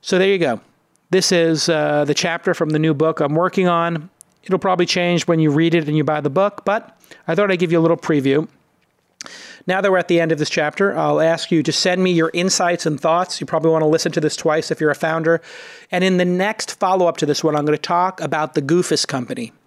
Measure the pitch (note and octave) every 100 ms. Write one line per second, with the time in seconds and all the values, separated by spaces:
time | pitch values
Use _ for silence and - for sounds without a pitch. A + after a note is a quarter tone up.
0 | - F#3+ F#3+ G3 D3+ A2 _ _ _ _
1 | _ F#3 F3+ F3 E3 D#3+ - D#3 D3+ D3
2 | D3 C#3+ F3 C#3 - E3+ D#3+ D3+ D#3+ C#3+
3 | D#3+ D#3 D3 D#3 F3+ - F3+ E3+ E3+ E3
4 | D#3+ _ - _ - F#3+ G3 F3+ F3 F#3
5 | F3 F3 - E3 D#3 C#3+ E3 E3+ D3+ D3+
6 | D3 D3+ C#3+ C#3+ G3+ G3+ - G#3+ - _
7 | _ - - E3 G3+ F#3 F3 E3+ E3 E3+
8 | - D3+ C3+ C#3 - _ _ _ _ _
9 | _ _ - - - - - F#3 G3 F#3
10 | F3 E3+ E3 D#3 D3+ - D3+ - G3 D#3
11 | D3+ D3 D#3+ E3 - D#3+ D3+ D3 F#3+ F3+
12 | F#3 E3+ D#3+ F3 F#3 F3+ F3+ F3 E3+ D3
13 | E3 E3+ F#3 - - D#3+ D#3+ D#3+ D#3 D#3
14 | - D#3+ D3+ - E3 D#3 - D#3+ D3+ C#3+
15 | E3 D#3+ D#3+ E3 - - - - - F3+
16 | F#3 F3+ F3+ F3+ G3 A3 - - F#3+ F#3
17 | F3 E3 D3 C#3+ D#3+ D3+ D3 D3 - F3
18 | F#3 F#3 D3+ D#3 D#3 D#3 C#3 F3 F3+ D#3
19 | - C#3 B2 - A2+ _